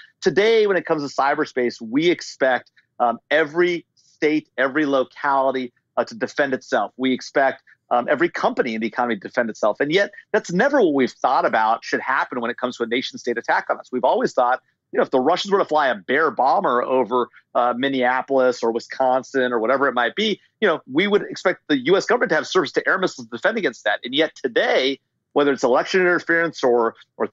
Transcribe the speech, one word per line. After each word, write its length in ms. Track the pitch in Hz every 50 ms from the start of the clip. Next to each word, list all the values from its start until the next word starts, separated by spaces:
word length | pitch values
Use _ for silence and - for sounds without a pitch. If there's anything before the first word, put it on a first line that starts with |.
| - - _ -
Today, 460 | - 190 151 185 202 226 226 226 208
when 100 | 202 190
it 80 | 175 160
comes 240 | - 160 156 143 135
to 120 | - -
cyberspace, 580 | 135 143 151 151 147 - - 131 123 120 - -
we 300 | 117 110 117 143 165 175
expect, 640 | 160 - - - - - 139 131 123 117 - _ _ _ _ _ _ -
um, 220 | 120 117 117 - _ -
every 560 | 143 151 160 143 147 175 175 180 175 160 - _ _
state, 540 | _ _ _ _ - 160 151 156 151 - _ - -
every 280 | 131 135 127 156 156
locality, 840 | 139 139 135 127 - - - - 143 139 139 135 135 131 131 127 123 _ _ _ _ -
uh, 80 | - 117
to 120 | - 127
defend 360 | 110 127 117 - - 147 135
itself. 400 | 131 123 - - 135 117 101 98 _
We 160 | - 131 131
expect, 500 | 127 - - - - 151 135 135 127 - _ _ - _ _ -
um, 180 | 123 120 123 -
every 180 | 151 127 170 175
company 460 | - - - 226 254 - - 123 110
in 60 | 110
the 80 | 110 107
economy 260 | - - 123 120 113
to 60 | 95 - 101
defend 220 | - 131 120 110
itself. 280 | 104 - - 107 104 -
And 140 | 143 147
yet, 180 | 160 190 202 - - - - -
that's 200 | - 214 214 -
never 300 | 170 180 240 285 285 285
what 120 | - 160 143
we've 180 | 139 127 113
thought 320 | - _ - 123 135 160 175
about 400 | 151 117 113 110 110 117 - -
should 160 | - - 120
happen 400 | - - 131 147 175 - 143 123
when 100 | 117 117
it 80 | 117 -
comes 180 | 127 123 120 -
to 40 |
a 40 | 120
nation-state 520 | 113 120 131 123 - - 123 - 123 117 117
attack 280 | - - 160 196 - -
on 80 | 135 -
us. 100 | - -
We've 120 | - 127 123
always 280 | 139 175 226 262 175
thought, 280 | - - 123 123 127 - _ _ _ _ _ -
you 60 | - -
know, 60 | -
if 60 | -
the 100 | - 131
Russians 320 | 127 151 175 180 - 202
were 60 | 190 196
to 60 | 165
fly 240 | - 151 151 147 131
a 60 | 117
Bear 360 | 104 90 - 127 147 160 147
bomber 520 | 113 - 151 139 160 196 196 151 123 120
over, 460 | - - 131 131 123 101 123 123 117 - _ - _ _ -
uh, 200 | 127 120 123 120
Minneapolis 840 | 120 131 139 135 131 123 123 127 131 127 - 139 135 127 127 120 -
or 100 | - 117
Wisconsin 800 | 113 117 - - - - 131 127 127 135 123 - - 135 127 123
or 60 | 123 113
whatever 280 | 107 120 135 131 139
it 60 | 135
might 220 | 120 123 120 117 113
be, 260 | - 214 220 185 - _ _ _ -
you 80 | 220 190
know, 120 | 160 139 - -
we 160 | 127 156 196
would 160 | 202 202 196
expect 380 | - - - - - 190 180 - _ -
the 100 | 147 135 123
U 100 | 156 190
S 100 | - -
government 240 | - 214 247 - 202
to 60 | 170
have 100 | 156 131
surface-to-air 520 | - - 185 151 123 - 156 - 135 165 190
missiles 280 | 185 170 - - 123
to 40 | 110 120
defend 220 | 113 - 185 220 240
against 260 | 175 139 113 - -
that. 160 | 104 104 -
And 120 | - 123 131
yet 180 | 143 156 147 -
today, 640 | - - 127 113 147 - - - - 131 135 139 - _ _ _ _ _ _ -
whether 180 | 147 143 143
it's 100 | 135 -
election 380 | - 123 123 151 175 - - 190
interference 640 | 180 180 175 170 - - 165 165 170 165 160 - -
or, 300 | 127 120 120 113 113 - _ - _ _
or 100 | - 117 -